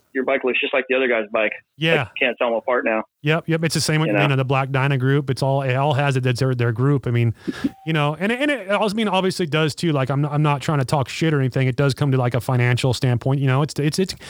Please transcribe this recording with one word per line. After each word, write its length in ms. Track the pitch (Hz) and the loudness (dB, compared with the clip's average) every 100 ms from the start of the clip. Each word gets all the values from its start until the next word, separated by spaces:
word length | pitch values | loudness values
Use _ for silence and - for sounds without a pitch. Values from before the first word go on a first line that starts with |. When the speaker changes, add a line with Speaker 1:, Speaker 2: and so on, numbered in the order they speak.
| _ | _
Speaker 1:
your 100 | 135 127 | -4 -2
bike 180 | 135 | 0
looks 160 | 127 117 | 0 -2
just 120 | - 135 | -2 -2
like 100 | 127 | 0
the 60 | 127 | 0
other 120 | 131 | 2
guy's 180 | 117 107 | 0 -2
bike." 200 | 110 107 | -2 -2
Like, 0 | - _ - | -4 _ -4
Speaker 2:
Yeah. 260 | 160 156 | 0 2
Speaker 1:
you 60 | 117 - | 0 -2
can't 180 | 127 113 | -2 0
tell 100 | 123 | 0
'em 40 | |
apart 320 | 113 - 156 123 | 0 0 0 0
now. 180 | 110 - _ | -2 -4 _
Speaker 2:
Yep, 220 | 147 160 - | 0 0 0
yep. 160 | 160 | -2
It's 100 | 160 | 0
the 80 | 156 | -2
same 180 | - 156 | 0 0
with, 80 | 156 | 2
Speaker 1:
You 40 | |
Speaker 2:
you 60 | 101 | 2
Speaker 1:
know? 80 | 120 | 2
Speaker 2:
know, 80 | 135 | 2
the 100 | 131 | 2
Black 240 | 135 135 | 0 0
Dyna 260 | 135 139 139 | 0 2 2
group. 320 | 131 143 139 | 2 2 0
It's 100 | 127 | -2
all, 220 | 135 139 | 0 0
it 100 | 135 | 0
all 200 | 127 147 | 0 2
has 220 | 139 143 131 | 2 2 2
it. 100 | 127 | 0
It's 140 | 120 | 0
their, 140 | 131 | 0
their 180 | 123 120 | 0 0
group. 360 | 113 135 143 127 | 0 2 2 0
I 40 | |
mean, 220 | 120 117 - - | 0 0 -2 -6
Speaker 1:
<laughs> 400 | - 277 - 160 | -4 -6 -6 -4
Speaker 2:
you 60 | |
know, 220 | 156 147 151 | -2 -2 -2
and, 120 | 196 | -2
and 200 | 247 294 | -2 -2
it 180 | 262 185 | -2 -2
also, 240 | 202 208 | 0 0
I 20 | 214 | 0
mean, 120 | 214 | 0
obviously 400 | 185 185 - 170 | 0 0 -2 -2
does 260 | 156 156 - | 0 0 0
too. 160 | 175 | -2
Like, 180 | 143 131 | 0 0
I'm, 120 | 139 147 | 0 0
I'm 180 | 147 | 0
not 180 | 151 143 | 0 0
trying 180 | - 147 | -2 -2
to 60 | 127 | 0
talk 240 | 151 123 | -2 -2
shit 240 | - 160 | -2 0
or 60 | 147 | 0
anything. 280 | 131 135 131 | 0 0 0
It 80 | 127 | 0
does 180 | 139 120 | 0 0
come 160 | 147 | 0
to, 60 | 131 | 0
like, 180 | 123 120 | 0 -2
a 60 | |
financial 520 | - 127 120 123 135 | 0 2 2 2 0
standpoint. 460 | 120 127 120 135 135 | 0 0 0 0 0
You 60 | 135 | 2
know, 160 | 131 | 0
it's, 140 | 151 - | 0 -2
it's, 180 | 147 165 | -2 0
it's, 160 | 190 - - | -2 -4 -16